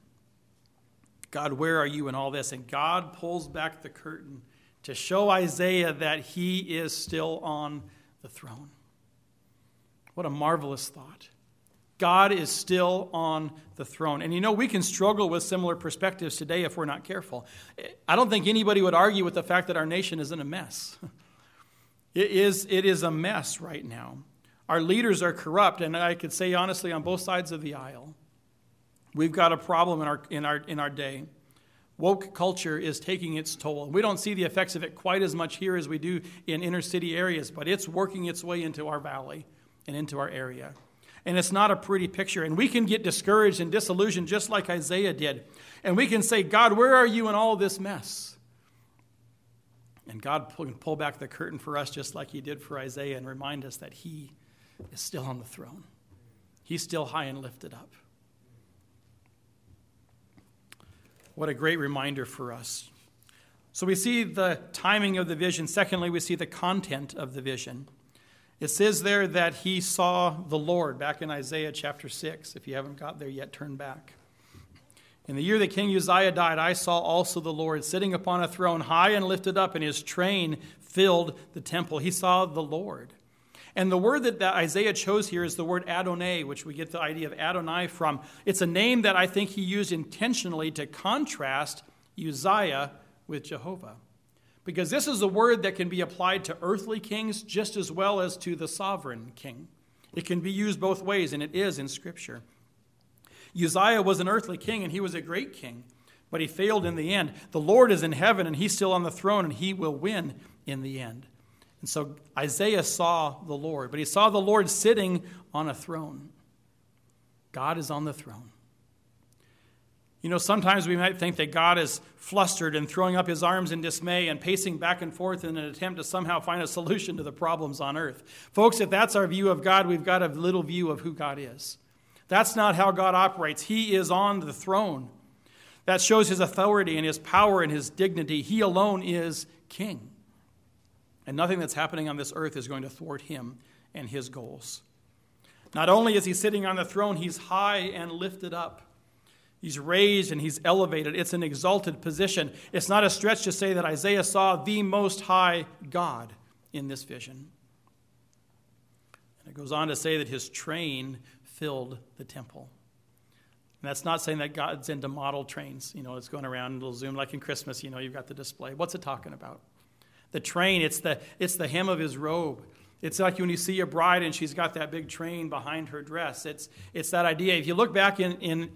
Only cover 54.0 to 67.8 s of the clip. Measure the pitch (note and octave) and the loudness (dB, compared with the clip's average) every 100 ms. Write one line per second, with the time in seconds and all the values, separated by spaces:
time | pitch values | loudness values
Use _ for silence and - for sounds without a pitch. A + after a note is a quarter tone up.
54 | E3+ D#3 C3+ _ _ _ _ - - - | -16 -16 -18 _ _ _ _ -20 -18 -12
55 | - D#3 C3 B2 A#2 - B2 F#3 - _ | -10 -8 -8 -10 -12 -18 -18 -20 -20 _
56 | _ - _ _ _ _ - E3 - E3 | _ -20 _ _ _ _ -8 -8 -4 -6
57 | C#3 D#3 C3+ C3+ B2+ - - - - _ | -4 -6 -6 -10 -14 -16 -18 -18 -20 _
58 | _ _ _ _ _ - _ _ _ _ | _ _ _ _ _ -20 _ _ _ _
59 | _ _ _ _ _ _ _ _ _ _ | _ _ _ _ _ _ _ _ _ _
60 | _ _ _ _ _ _ - - _ - | _ _ _ _ _ _ -20 -20 _ -20
61 | _ _ _ - D3+ B2 D#3 E3+ C#3+ C#3+ | _ _ _ -6 -4 0 0 0 -2 -2
62 | C#3 C#3 A#2 - B2 A#2 A#2 - - _ | -4 -4 -8 -10 -12 -10 -10 -12 -14 _
63 | _ _ _ _ _ _ _ - F#3 F#3+ | _ _ _ _ _ _ _ -4 0 2
64 | A#3+ A#3+ G3+ D#3+ F#3 D#3 - - F#3 G#3 | 2 2 0 0 0 0 -8 -4 2 2
65 | G3+ F#3 F3 D#3 F3+ E3+ D#3+ G#3 G3 F#3 | 2 0 -2 -2 -2 -2 -2 0 2 2
66 | F3 E3+ E3+ E3+ D#3+ - F3+ F#3+ - C#3 | 0 -2 -2 -4 -4 -4 -2 -2 -2 -8
67 | C#3 - C3+ C3+ C3 B2+ C3 B2+ | -8 -10 -10 -8 -6 -6 -8 -14